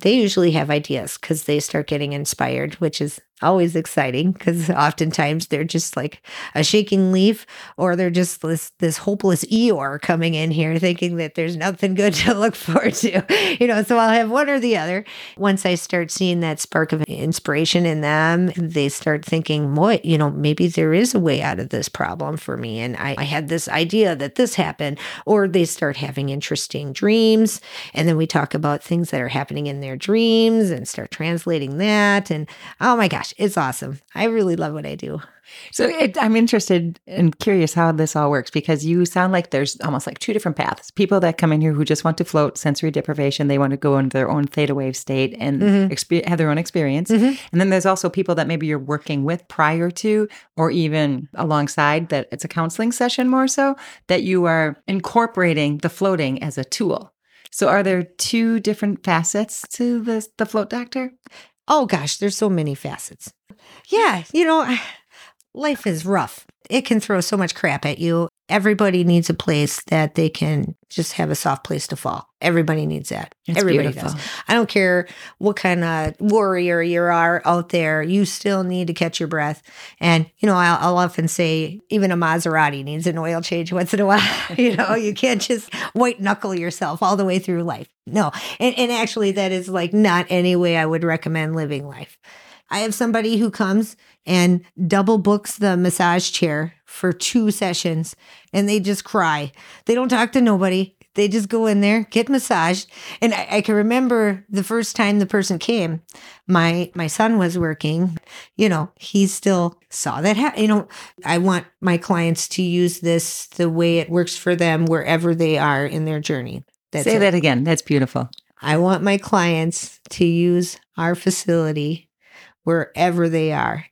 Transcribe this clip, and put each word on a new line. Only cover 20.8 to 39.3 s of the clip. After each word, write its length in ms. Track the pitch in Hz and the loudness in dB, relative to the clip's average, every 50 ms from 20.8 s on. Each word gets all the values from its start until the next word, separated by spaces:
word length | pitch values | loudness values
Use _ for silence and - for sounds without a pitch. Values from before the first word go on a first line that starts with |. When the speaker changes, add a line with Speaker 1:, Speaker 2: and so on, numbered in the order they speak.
| 160 156 160 | 2 2 4
Speaker 1:
is 200 | 190 240 247 - | 2 2 2 2
a 60 | 202 | 2
way 220 | 170 160 139 143 | 2 2 0 0
out 160 | 147 143 160 180 | 0 -2 -4 -4
of 80 | - 131 | -6 -6
this 220 | - 113 - - | -6 -6 -6 -6
problem 480 | - - - - - 165 147 143 160 156 | -6 -6 -6 -4 -4 -6 -6 -6 -8 -8
for 180 | - - 123 | -8 -8 -8
me. 240 | 120 120 113 110 113 | -8 -8 -8 -8 -8
And 160 | 117 127 117 | -6 -8 -6
I, 200 | - 82 139 139 - | -6 -6 -6 -4 -4
I 60 | 143 | -4
had 240 | 143 156 151 151 139 | -4 -4 -6 -4 -4
this 200 | 165 165 - - | -4 -4 -4 -4
idea 480 | - 151 170 165 196 220 214 180 160 | -2 -2 -2 0 2 2 2 2 0
that 200 | 131 139 139 - | -2 -6 -4 0
this 180 | - 247 240 - | 0 0 0 0
happened," 440 | - 156 156 143 - 151 139 147 - - - - - - | -2 -2 -2 -4 -4 -6 -6 -6 -8 -10 -14 -14 -8 0
or 200 | - 214 208 196 | 2 2 2 2
they 200 | 185 165 185 170 | 2 2 0 0
start 320 | 160 - - 165 143 139 - | 0 -2 -2 -2 -4 -2 -4
having 320 | 143 139 135 139 139 139 | -6 -6 -4 -4 -4 -4
interesting 640 | 139 147 - - 151 - - - - 139 147 139 135 | -4 -6 -6 -4 -4 -6 -4 -6 -8 -8 -8 -8 -4
dreams. 640 | - 196 208 220 226 226 220 220 220 226 214 - - - - - - - - | 0 2 2 4 4 4 6 6 4 4 2 0 -6 -12 -16 -16 -16 -16 -8
And 160 | - - 160 170 | -4 0 2 2
then 80 | 160 | 2
we 100 | 156 160 | 2 0
talk 280 | 160 - 151 147 - - | 0 0 0 0 0 -2
about 280 | 151 156 147 147 143 | -2 -2 -2 -2 -4
things 280 | - - 175 170 170 - | -2 -2 -2 -2 0 -2
that 100 | - 135 | -2 -4
are 80 | 123 123 | -4 -2
happening 380 | 127 135 143 - 143 147 147 | -4 -4 -4 -4 -6 -6 -6
in 140 | 143 139 139 | -6 -6 -8
their 140 | 139 135 131 | -8 -10 -10
dreams 720 | 131 - 196 208 226 233 226 226 226 226 226 226 226 208 180 | -6 -2 0 2 4 4 4 4 4 4 4 4 4 2 2
and 180 | 160 - - - | 0 -4 -6 -8
start 220 | - - - - | -10 -10 -10 -10
translating 640 | - - 160 165 170 165 - 175 165 151 139 131 139 | -8 -6 -4 -2 -2 -2 -2 -2 -2 -2 -2 -4 -4
that. 540 | 160 202 214 214 208 208 202 202 202 196 - | -2 0 2 2 4 4 4 2 2 0 -2
And 180 | 160 151 151 - - - - - - - | -4 -4 -4 -8 -12 -18 -20 -20 -8 -2
oh 160 | 180 254 247 | 0 2 2
my 120 | 226 208 170 | 4 2 0
gosh, 180 | 151 - - - - - | 0 -4 -6 -10 -4 -2
it's 180 | - 190 - | -2 0 0
awesome. 440 | 170 143 131 - - 139 131 139 139 _ _ - | 0 -2 -2 -4 -6 -8 -10 -12 -14 _ _ -6
I 100 | - 208 | -2 -2
really 320 | 233 226 220 196 180 170 | 0 0 0 2 0 0
love 160 | 165 160 151 151 | 0 -2 -4 -6
what 120 | 151 147 | -8 -8
I 80 | 143 147 | -10 -10
do. 260 | - - - 151 151 - - _ _ _ - - - - - | -10 -8 -10 -10 -10 -12 -16 _ _ _ -20 -20 -20 -20 -10
Speaker 2:
So 160 | - - - | -2 0 0
it, 340 | - 330 320 294 202 185 - | 0 2 0 0 0 2 0
I'm 140 | 226 220 220 | 2 2 4
interested 640 | 226 233 226 240 214 - - 185 175 170 165 170 - _ | 4 4 4 2 0 2 2 2 2 2 -2 -6 -10 _
and 320 | - 185 196 175 160 151 - | -8 0 2 2 2 2 0
curious 340 | - 220 196 185 160 151 | 0 2 4 4 2 2
how 200 | - 170 165 165 | 2 2 2 2
this 240 | 160 156 160 151 - | 2 2 0 0 0
all 140 | 151 147 143 | 0 0 2
works, 200 | 147 131 - - | 2 0 -2 -2
because 340 | - 151 - 170 160 139 151 | -4 -4 0 0 -2 0 0
you 220 | 160 170 180 175 | 0 2 2 2
sound 260 | 170 - 185 185 185 | 2 2 0 2 2